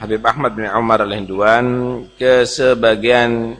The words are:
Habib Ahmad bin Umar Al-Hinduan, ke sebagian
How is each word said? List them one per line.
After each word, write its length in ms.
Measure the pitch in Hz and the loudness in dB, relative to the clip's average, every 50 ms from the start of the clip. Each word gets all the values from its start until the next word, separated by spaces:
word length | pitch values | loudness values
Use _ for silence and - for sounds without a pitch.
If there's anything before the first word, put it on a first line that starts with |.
Habib 240 | 110 104 110 110 113 | -8 -6 -4 -2 0
Ahmad 320 | 113 113 147 139 123 107 | -2 -2 0 -2 -4 -4
bin 80 | 110 110 | -4 -6
Umar 400 | 104 98 113 117 113 113 107 104 | -4 -2 -2 0 2 2 2 0
Al-Hinduan, 600 | 101 101 107 98 92 95 98 104 110 113 120 123 123 123 127 123 123 127 120 123 - _ | -2 -4 -6 -8 -6 -4 0 2 2 4 2 2 0 -2 -2 -4 -6 -6 -10 -12 -14 _
ke 320 | - 131 127 127 127 120 117 | -2 2 4 4 4 2 0
sebagian 1040 | - - 131 131 123 117 117 113 110 104 107 120 123 123 120 120 117 117 113 113 117 - | -2 0 2 2 2 2 2 2 2 2 2 2 2 2 2 0 0 -2 -4 -8 -10 -14